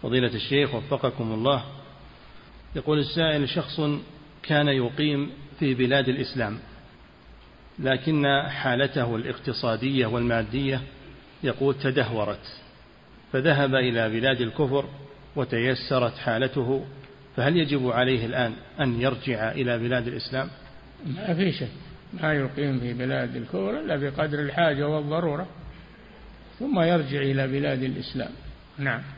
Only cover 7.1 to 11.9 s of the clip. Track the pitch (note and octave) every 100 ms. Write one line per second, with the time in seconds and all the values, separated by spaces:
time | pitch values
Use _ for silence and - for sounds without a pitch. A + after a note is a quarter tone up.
7.1 | - - - - - - - C3+ C3 D#3+
8.1 | D3+ C#3+ C#3 C#3+ - C3+ B2 C#3 C#3+ A#2+
9.1 | A2+ C3 B2 - A#2 B2 A2 B2+ C3+ A2+
10.1 | A#2+ A#2+ A#2 G#2 B2+ C#3 C3+ C3+ - -
11.1 | - - - C3+ - C#3 C#3 C#3